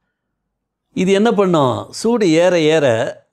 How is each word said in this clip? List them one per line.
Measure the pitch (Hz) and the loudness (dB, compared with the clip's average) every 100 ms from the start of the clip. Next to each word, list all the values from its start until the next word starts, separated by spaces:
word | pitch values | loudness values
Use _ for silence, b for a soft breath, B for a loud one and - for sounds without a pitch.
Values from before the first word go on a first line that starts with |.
| _ _ _ _ _ _ _ _ _ | _ _ _ _ _ _ _ _ _
இது | - 185 | -4 0
என்ன | 196 226 | 2 0
பண்ணும்? | 208 190 165 131 107 101 | 0 0 2 0 -2 -8
சூடு | - 220 240 196 | -6 -4 0 0
ஏற | 156 180 175 | 2 2 2
ஏற | 151 160 139 113 139 - _ | 2 2 0 0 -4 -10 _